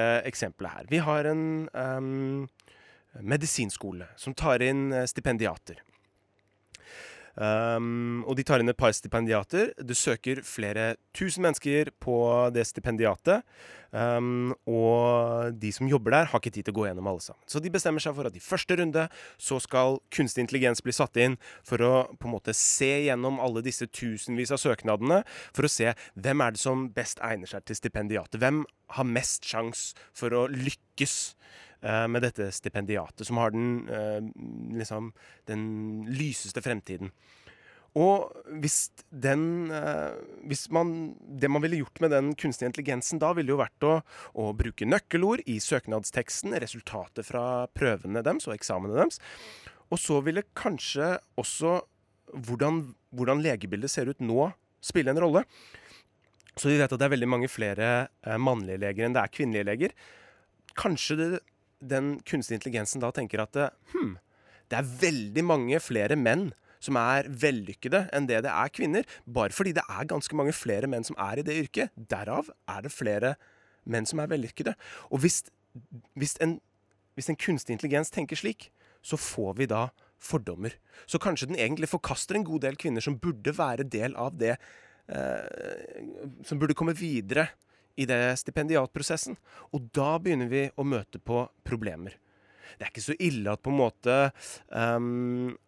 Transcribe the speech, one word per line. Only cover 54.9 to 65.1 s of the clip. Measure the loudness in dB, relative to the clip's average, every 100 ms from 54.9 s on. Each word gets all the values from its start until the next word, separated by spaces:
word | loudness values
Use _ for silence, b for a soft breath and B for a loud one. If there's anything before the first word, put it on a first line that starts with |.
| 2 4
en | 4
rolle. | 6 4 2 B B B B B _ _ _ _ -18 -2
Så | 4
vi | 4
vet | 4
at | 4
det | 2
er |
veldig | 4 2
mange | 2 0
flere, | -2 -2 0 2 2 0 _ -4
eh, | 0
mannlige | 2 2 -2 -4
leger | -4 0 2
enn | 2
det |
er | 0 0
kvinnelige | 0 0 0
leger. | 0 -2 -4 B B B B B _ -12 -4
Kanskje | 0 0 0 0
det, | 0 -2 _ _ _ _
den | -2 0 0 -2 -2
kunstige | -2 -2 -4
intelligensen | -2 -2 -2 -2
da | -2
tenker | -2 -4 -2
at, | -2 0
eh, | -2 _ _
«Hm, | -4 -4 -6 _ b b b -6
det | -4
er | -4 0
veldig | 2